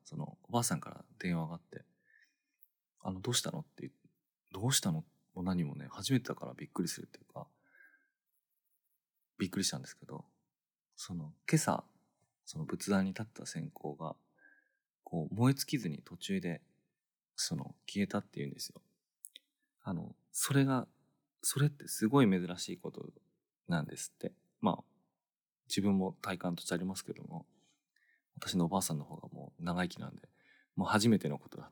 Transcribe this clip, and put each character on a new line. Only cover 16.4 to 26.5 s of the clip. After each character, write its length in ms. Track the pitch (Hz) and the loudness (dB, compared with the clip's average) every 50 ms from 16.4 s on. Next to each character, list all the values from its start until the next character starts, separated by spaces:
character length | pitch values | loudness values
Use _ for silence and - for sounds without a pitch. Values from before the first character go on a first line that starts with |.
で、 200 | 87 87 82 - - _ _ _ _ _ _ _ _ _ _ _ _ _ _ | 0 -2 -4 -4 -8 _ _ _ _ _ _ _ _ _ _ _ _ _ _
そ 180 | - - - - | -6 -4 -2 -2
の、 220 | - - - - - _ | -4 -6 -8 -12 -16 _
消 180 | - - 98 101 | -4 0 0 0
え 20 | 90 | 2
た 100 | - 104 | 0 -2
っ 80 | - | -2
て 140 | - - 85 | -4 -6 -6
い 40 | 71 | -6
う 40 | 69 | -6
ん 20 | - | -6
で 60 | - | -8
す 120 | - - | -10 -12
よ。 100 | - - - _ _ _ _ _ _ _ - - - - - _ _ _ _ _ _ _ - | -12 -16 -20 _ _ _ _ _ _ _ -20 -20 -20 -20 -20 _ _ _ _ _ _ _ -8
あ 100 | 98 90 | -6 -6
の、 220 | 80 - - - - _ _ - | -6 -6 -8 -12 -18 _ _ -4
そ 220 | - - - 139 | -2 0 4 6
れ 100 | 139 135 | 6 6
が、 240 | 135 135 127 - - _ _ _ _ _ _ _ _ _ _ - | 6 6 4 0 -2 _ _ _ _ _ _ _ _ _ _ -2
そ 180 | - - 131 | 0 2 4
れ 80 | 143 147 | 4 4
っ 20 | |
て 160 | - - - | 2 0 -6
す 220 | - - - 107 110 | -8 -2 2 4 6
ご 140 | 135 143 127 | 8 8 10
い 60 | 101 | 8
珍 280 | 95 90 90 87 87 98 | 8 6 2 0 -4 -6
し 140 | - - 90 | -6 -6 -6
い 60 | - | -8
こ 120 | - 78 | -8 -10
と 220 | - - - - - - _ _ _ _ _ _ _ _ _ - | -10 -10 -12 -14 -16 -20 _ _ _ _ _ _ _ _ _ 0
な 120 | 87 80 | 0 0
ん 60 | - | 0
で 100 | - - | -2 -6
す 160 | - - - - | -8 -10 -10 -10
っ 40 | - | -8
て。 140 | - 90 - _ _ _ _ _ | -8 -8 -8 _ _ _ _ _
ま 120 | - 101 - | 2 2 2
あ、 120 | - - _ _ _ _ _ _ _ _ _ _ _ _ _ _ _ _ - | 0 -2 _ _ _ _ _ _ _ _ _ _ _ _ _ _ _ _ -4
自 120 | - 101 | 0 2
分 180 | 98 101 98 95 | 4 4 4 4
も 180 | 92 95 90 - | 4 2 -2 -4
体 180 | - 101 92 85 | -4 -4 -4 -2
感 180 | - 90 | -2 -2